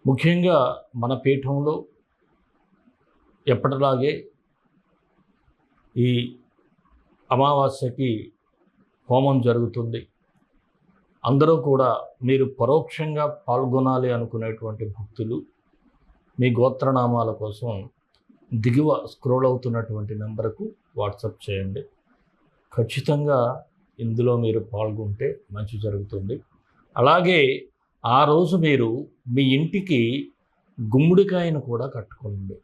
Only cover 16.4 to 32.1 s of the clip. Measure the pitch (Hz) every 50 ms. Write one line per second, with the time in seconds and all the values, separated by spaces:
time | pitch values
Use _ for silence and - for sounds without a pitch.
16.4 | 123 127 120 113 120 131 127 - 143 135 131 127 123 120 120 117 113 113 107 101
17.4 | 107 107 104 - 123 117 107 98 101 123 _ _ _ _ _ _ _ _ - _
18.4 | _ _ 127 113 107 123 117 139 151 151 135 - - - - _ - 131 123 127
19.4 | 131 131 127 127 123 123 117 117 110 107 107 107 104 104 110 107 107 107 110 107
20.4 | - 113 - - 214 220 - _ _ _ _ - 104 101 101 - - 107 - _
21.4 | - - 101 95 95 95 98 135 - - _ _ _ _ _ _ _ _ _ _
22.4 | _ _ _ _ _ _ - - 113 113 - 139 - - 151 147 147 147 139 127
23.4 | 120 120 131 147 - _ _ _ _ _ _ - 113 117 113 117 120 123 120 117
24.4 | 117 113 110 113 98 - - 104 110 110 107 110 110 101 101 - 135 - - -
25.4 | _ _ 101 101 107 104 120 104 104 107 101 101 101 101 110 98 98 98 123 -
26.4 | - _ _ _ _ _ _ _ _ _ _ - 120 139 160 180 175 175 180 165
27.4 | 139 127 139 139 - - _ _ _ _ _ _ - 117 120 135 151 147 151 160
28.4 | 180 156 185 180 160 156 143 123 117 113 113 135 151 - _ _ _ 123 120 135
29.4 | 139 131 131 139 160 165 202 202 196 - 156 123 113 113 127 143 143 - _ _
30.4 | _ _ _ _ _ _ _ - 113 107 110 131 151 165 180 185 196 196 185 180
31.4 | 175 170 160 147 - 120 120 117 - 139 - 117 101 _